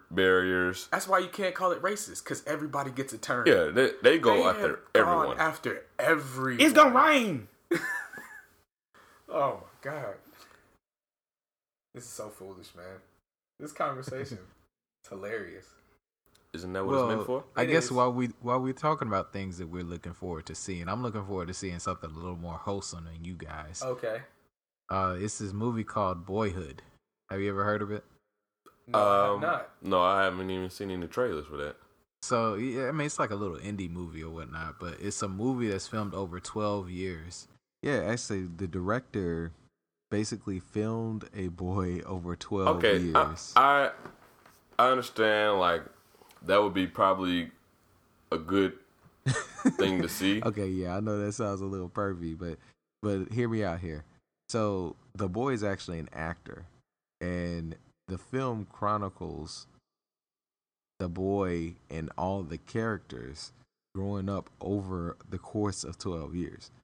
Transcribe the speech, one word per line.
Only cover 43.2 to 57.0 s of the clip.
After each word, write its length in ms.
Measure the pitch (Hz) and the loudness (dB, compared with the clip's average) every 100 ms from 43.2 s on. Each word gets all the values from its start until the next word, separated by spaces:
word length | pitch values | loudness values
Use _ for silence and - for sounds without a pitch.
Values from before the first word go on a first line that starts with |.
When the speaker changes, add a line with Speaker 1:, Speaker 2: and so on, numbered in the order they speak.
| 151 | 4
Speaker 4:
years. 260 | 82 - 123 | -2 2 8
Speaker 1:
I, 360 | 139 143 139 - - - - _ - _ _ - | 8 8 4 -2 -16 -20 -20 _ -20 _ _ 4
I 100 | 123 | 6
understand, 720 | 127 117 - 110 107 107 101 | 6 2 2 4 6 4 6
like, 240 | 90 85 - - _ - - - | 4 4 -2 -18 _ -20 -20 -6
that 200 | 85 101 | 4 6
would 100 | 104 | 6
be 140 | 95 90 | 2 0
probably 640 | - 95 95 90 87 82 - _ _ _ _ _ _ - | 4 4 4 2 0 -2 -10 _ _ _ _ _ _ -4
a 80 | 82 | -4
good 340 | 80 98 95 - _ _ - _ 135 | 0 2 2 0 _ _ -20 _ -2
Speaker 4:
<laughs> 20 | - - - - - | -2 -4 -2 0 2
Speaker 1:
thing 240 | 98 92 | 2 2
to 80 | 87 | 0
see. 320 | - 95 104 | 0 2 2
Speaker 4:
Okay, 260 | 113 104 95 | 0 -2 -2
yeah, 300 | 95 90 95 | -4 -4 -4
I 20 | |
know 200 | 107 104 | -2 -2
that 100 | 101 | -2
sounds 280 | 101 107 95 | -2 -2 -2
a 40 | 98 | -4
little 240 | 98 87 | -6 -6
pervy, 460 | - 98 90 85 80 | -4 -4 -4 -6 -6
but, 200 | 87 80 - _ _ _ | -8 -10 -14 _ _ _
but 280 | 107 98 92 | -2 -2 -2
hear 160 | 113 120 | -2 0
me 160 | 110 | 0
out 160 | 98 85 | -2 -4
here. 220 | 87 76 - _ _ _ - | -6 -10 -12 _ _ _ -6
So, 460 | 117 107 95 87 - _ | 0 0 0 -4 -8 _
the 160 | 95 98 | -6 -4
boy 240 | 101 135 | -2 0
is 100 | 120 | 0
actually 360 | 104 95 - 82 | -2 -4 -6 -8
an 100 | 78 | -8
actor, 540 | - 82 85 - - 87 _ _ _ | -8 -8 -8 -12 -16 -18 _ _ _